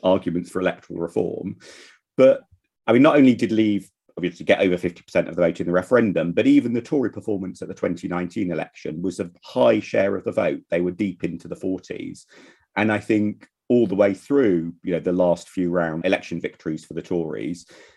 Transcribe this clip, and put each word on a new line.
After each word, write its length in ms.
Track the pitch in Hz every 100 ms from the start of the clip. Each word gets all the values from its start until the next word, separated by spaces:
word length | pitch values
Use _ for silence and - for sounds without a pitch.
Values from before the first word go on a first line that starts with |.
arguments 460 | 92 92 87 85 87
for 100 | 92
electoral 400 | 92 85 - 90
reform. 560 | 82 107 90 - 95 - - - - _ _ -
But, 260 | 131 - - _ _ _ -
I 60 |
mean, 100 | 120
not 140 | 151 -
only 180 | 131
did 160 | 110 113
Leave 400 | 110 107 101 - _ _ -
obviously 260 | 87 -
get 160 | - -
over 160 | 98 90
fifty 260 | 87 -
percent 240 | - 90 -
of 80 | 82
the 60 |
vote 160 | 85 -
in 60 | 87
the 60 |
referendum, 600 | 90 92 123 113 82 85
but 140 | 90 131
even 280 | 143 120
the 80 | 117
Tory 280 | 120 151 110
performance 520 | 101 - 98 92 -
at 60 | 87
the 60 |
twenty 340 | 90 - 87 87
nineteen 440 | 87 87 - 90
election 480 | 80 82 - - 80
was 200 | 92 -
a 100 | 87 _
high 380 | - 131 120 110
share 360 | - - 98 98
of 80 |
the 80 | 110
vote. 280 | 98 87 71 -
They 100 | 85
were 100 | 90
deep 340 | 90 101 87
into 240 | 87 78 -
the 80 | 87
forties. 720 | 92 90 - - 85 87 - - - _ _ 98
And 160 | 107
I 60 | 104
think 500 | - 110 104 - - _ -
all 180 | 123 107
the 80 |
way 180 | 95 101
through, 600 | 95 - 139 113 87 82 85
you 80 | 95
know, 80 | 85
the 120 | 90
last 360 | 90 87 85 -
few 220 | - 87
round 340 | 90 82 80
election 360 | 90 98 - 82
victories 440 | - - 82 78
for 100 | -
the 80 | 80
Tories, 640 | - 90 78 52 - 87 - - -